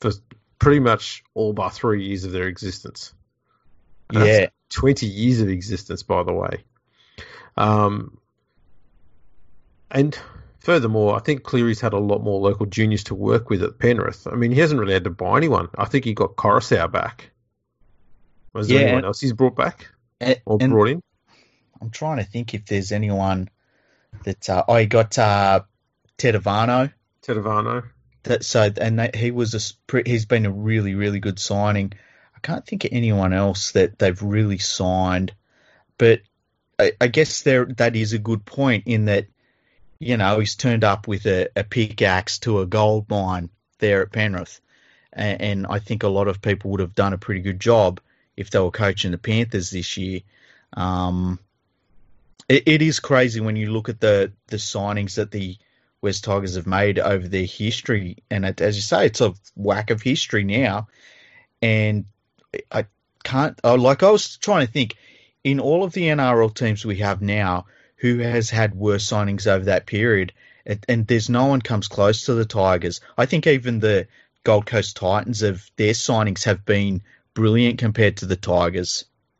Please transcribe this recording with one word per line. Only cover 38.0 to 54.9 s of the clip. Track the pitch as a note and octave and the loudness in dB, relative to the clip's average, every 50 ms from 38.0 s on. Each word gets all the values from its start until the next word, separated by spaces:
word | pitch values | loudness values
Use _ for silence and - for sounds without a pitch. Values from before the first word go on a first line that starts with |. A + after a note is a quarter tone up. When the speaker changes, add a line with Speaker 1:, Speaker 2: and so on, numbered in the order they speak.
| A2 G#2 A2 | -2 -2 -2
Speaker 2:
a | A2 | -4
good | G#2+ A2+ A2+ G#2+ - | -2 -2 -4 -4 -6
point | - - - C#3 C3+ A#2+ G#2 - | -8 -4 -2 0 0 0 0 0
in | - A#2 A2 G#2+ | -2 0 0 2
that, | G#2+ G2+ G2+ - - _ _ _ _ _ _ _ _ _ _ _ - - - | 2 0 0 -2 -4 _ _ _ _ _ _ _ _ _ _ _ -20 -18 -12
you | - A#2+ B2 | -6 -2 0
know, | A2+ G2 F#2+ G#2 A2 | 2 2 2 2 2
he's | G#2+ G2+ - | 0 -2 -4
turned | - - B2+ A#2 A2+ A2 | -2 -2 0 0 2 2
up | G#2 G2 G2 - | 2 2 0 -2
with | - G#2 F#2+ - | -6 -6 -4 -2
a, | G#2+ F#2+ F#2 - - - | 0 0 0 -2 -2 -4
a | - G#2 | -6 -6
pickaxe | - - B2 A2 G#2 A2 - - G2 F#2 F#2+ - - - - | -4 -2 -2 -2 -2 0 0 2 2 2 0 -2 -4 -8 -8
to | - A#2+ A2 G2+ | -4 -2 -2 -2
a | F#2+ | -2
gold | F2+ F2+ G#2+ G#2+ G#2+ G#2+ G#2+ G#2+ - | -2 0 2 2 2 2 0 -2 -4
mine | G#2+ G#2 F#2+ F#2 F#2 F2+ F2 E2+ _ _ _ _ _ - | -4 -4 -2 -2 -4 -4 -6 -10 _ _ _ _ _ -4
there | - G#2+ G2 G2 | 0 0 2 2
at | F#2+ G2+ - | 0 -2 -2
Penrith, | A#2 G#2+ G#2+ G2 F2+ F2 - - - _ _ _ _ _ _ _ _ _ _ - | -2 -2 -2 -2 -6 -8 -12 -16 -20 _ _ _ _ _ _ _ _ _ _ -10
a-, | - | -6
and | G#2 G#2 G2 - - G#2 G2+ G2 F#2+ - | -4 -4 -4 -4 -4 -4 -4 -4 -4 -4
I | - G#2 | -6 -6
think | G#2+ - A#2 G#2+ - | -6 -6 -6 -2 -2
a | G#2 | 0
lot | F#2+ G2 G2+ | 0 0 0
of | G2+ F#2 G2 | -2 -2 -4
people | - A2 G2+ - - G2 | -2 -2 -2 -2 -2 -6
would | G2 F#2+ | -4 -4
have | F#2+ E2+ F#2+ | -4 -4 -2
done | - G2+ G2 G2 | 0 0 0 0
a | F#2 | -4
pretty | - - G#2 F#2+ F2+ | -6 -6 -6 -6 -4
good | G2 F#2+ F#2 | -6 -6 -4
job | - A2+ A#2 A2+ G#2 F#2 F2+ - _ _ _ _ _ _ - | 2 4 4 6 4 4 2 -2 _ _ _ _ _ _ -14
if | - F#2+ - | -14 -8 -2
they | - G#2+ | 0 2
were | F#2+ F2+ | 2 2
coaching | - - G#2+ G2 F#2+ F#2+ - F#2+ | 0 0 0 0 0 0 -2 -4
the | F2 E2 | -4 -6
Panthers | - A2+ A2 A2 A#2+ A2+ A#2 G2+ F2+ - | -4 -2 0 0 0 -2 -4 -6 -6 -6
this | - F#2 F2 - - - | -8 -8 -8 -8 -8 -8
year. | F#2 F#2 F#2+ F2+ - _ _ _ _ _ _ _ _ _ - | -8 -6 -8 -8 -10 _ _ _ _ _ _ _ _ _ -8
Um, | - F#2 F#2 F#2 F2+ F#2 F2+ F2+ F2+ F2+ F2+ F2+ F2+ _ _ _ _ _ _ _ _ _ _ _ - - _ - - _ _ _ _ - - | -6 -4 -2 -2 -2 -2 -2 -2 -2 -2 -4 -4 -6 _ _ _ _ _ _ _ _ _ _ _ -20 -20 _ -20 -20 _ _ _ _ 0 4
it, | C3 C#3 - | 4 4 6
it | D#3 D#3 D#3 | 4 4 4
is | D#3 D#3+ C#3+ - | 4 2 0 -2
crazy | - - C#3+ B2+ B2+ B2 A2+ A2+ | -2 2 2 4 4 2 0 -2
when | A2 A2 G#2+ | -4 -2 -2
you | G#2+ G#2+ G#2 | -2 -4 -2
look | A2 A2 A2 - | -4 -4 -4 -6
at | A2+ A2+ | -6 0
the, | - G#2+ G#2 G2+ G2 G2+ G2+ _ _ | 2 4 4 4 2 0 -4 _ _
the | - A2 | -10 -10
signings | G#2 - - - G#2 G2 G2+ | -8 -8 -6 -6 -4 -4 -4